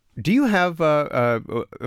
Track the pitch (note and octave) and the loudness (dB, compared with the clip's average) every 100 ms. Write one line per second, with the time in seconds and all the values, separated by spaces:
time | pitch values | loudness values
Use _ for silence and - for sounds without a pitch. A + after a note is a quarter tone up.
0 | _ - C#3+ B3 C4+ G3+ F3+ E3 D#3+ D3+ | _ -8 0 2 4 2 2 0 2 2
1 | C#3+ B2+ A#2+ A#2 - A2+ - - | 0 0 0 0 -4 -8 -8 -10